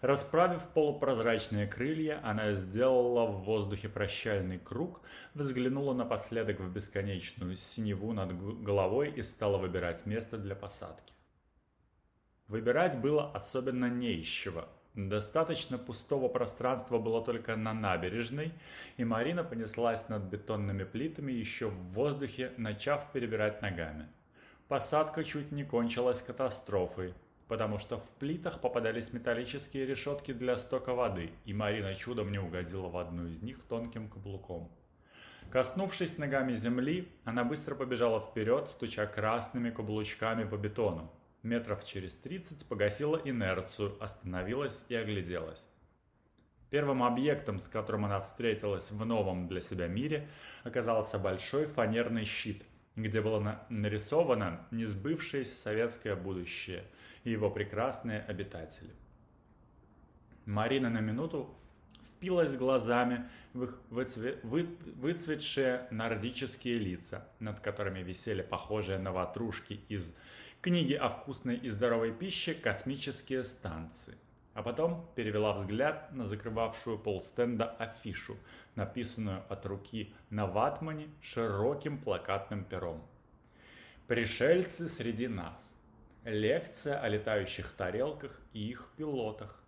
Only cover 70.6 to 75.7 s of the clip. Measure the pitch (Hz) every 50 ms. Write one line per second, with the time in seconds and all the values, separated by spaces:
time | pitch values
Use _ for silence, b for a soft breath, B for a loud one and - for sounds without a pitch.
70.6 | - 185 175 175 165 - 139 - 131 120 120 - - - 135 - - 127 120 120
71.6 | - 127 107 101 120 120 117 113 113 113 113 - 180 190 170 - - 170 156 -
72.6 | - 113 98 - - 131 135 139 - 143 120 - - - 131 127 123 127 - -
73.6 | - 87 80 80 82 80 - - - - - - - - - - - - - 107
74.6 | - 120 120 - 160 170 170 - - - - - 113 107 104 104 107 107 98 98
75.6 | 98 95